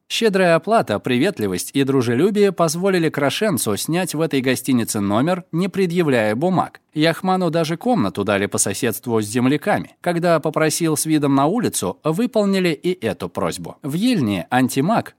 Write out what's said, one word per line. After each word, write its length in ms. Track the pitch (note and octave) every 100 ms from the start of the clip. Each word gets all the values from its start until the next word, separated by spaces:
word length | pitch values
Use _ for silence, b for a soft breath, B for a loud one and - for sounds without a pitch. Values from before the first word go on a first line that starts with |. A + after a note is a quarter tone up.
| _
Щедрая 440 | - A3+ F#3+ F3+ E3
оплата, 420 | G3 A3 C3+ G2+
приветливость 720 | - B2 F3+ - G#2 F2+ -
и 120 | C3+
дружелюбие 680 | C3+ C3+ A#2+ A#2+ F#3+ G#3 G3+
позволили 580 | F3+ E3+ E3 G3 F#3 D#3+
Крашенцу 680 | - C#3 - G#3+ C3 A2+ G2
снять 360 | - E3+ F#3
в 80 | D3+
этой 200 | D#3+ C#3
гостинице 580 | C3 B2 - B2 G#2+ A2
номер, 460 | G2+ G#2 D#3 F3+ -
не 160 | E3 F#3+
предъявляя 640 | F#3 F#3+ F3 D#3+ B2 G#2+
бумаг. 460 | A2 F3 E3+ D2+ - _
Яхману 540 | D#3 D#3+ D#3+ F#3 F#3 F3
даже 260 | E3 D#3 E3
комнату 480 | A#3+ A#3 G2+ -
дали 220 | G2 G2+ G2+
по 120 | G#2
соседству 600 | A2 G2 A#2+ G2+ B2 A2+
с 40 |
земляками. 720 | G#2 A#2+ B2+ D3 G#3 C#3+ D#2+ _
Когда 400 | - E3+ F3 D#3+
попросил 560 | D#3+ D3+ D#3 - E3 D3
с 100 | D#3+
видом 300 | D#3 C#3 C3+
на 100 | D3
улицу, 540 | A#3 C#3 - F#2 -
выполнили 680 | D3+ E3 A#3+ A3 G3+ G3 F3+
и 220 | D3 E3+ F#3 A2
эту 220 | - F2+
просьбу. 480 | - F2 D#2+ E2 -
В 80 | C#3
Ельне 560 | E3 A#3+ A3 A2+ F#2+ -
антимаг 640 | B2 B2+ C3+ D#3+ A3 -